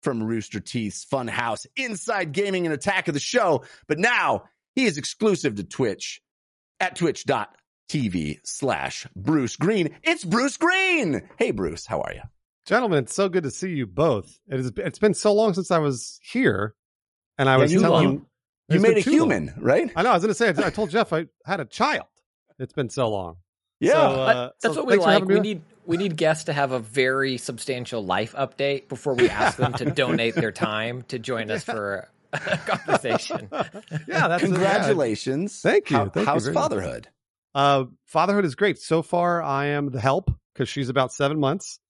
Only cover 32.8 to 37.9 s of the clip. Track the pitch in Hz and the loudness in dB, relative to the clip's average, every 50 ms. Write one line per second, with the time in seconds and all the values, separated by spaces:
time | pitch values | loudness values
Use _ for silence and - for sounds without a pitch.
32.8 | - - - - - 117 - - - - 311 - 110 - - 311 - - - - | 0 0 -2 0 0 0 -2 -2 -2 -4 -8 -8 -8 -8 -8 -8 -8 -8 -8 -18
33.8 | - - 165 156 - - 359 - - 180 165 180 - 190 180 160 185 196 196 - | -16 -10 -10 -10 -8 -4 -2 0 0 0 0 0 0 0 2 2 2 2 2 2
34.8 | - - - 165 143 117 107 - - 131 131 143 185 208 - - - 175 294 403 | 2 2 2 2 2 0 -2 -4 -4 -4 -2 -2 -4 -6 -8 -2 0 2 2 2
35.8 | 392 - 143 139 147 98 - 170 196 - 143 165 104 131 160 - 269 311 - 98 | 2 2 0 0 0 0 -2 -2 0 0 0 0 -2 0 0 0 0 0 -2 -4
36.8 | 92 78 62 57 - _ _ _ _ _ _ _ _ _ _ 139 139 143 139 139 | -4 -6 -8 -10 -14 _ _ _ _ _ _ _ _ _ _ 2 4 4 4 4
37.8 | 131 123 | 0 -4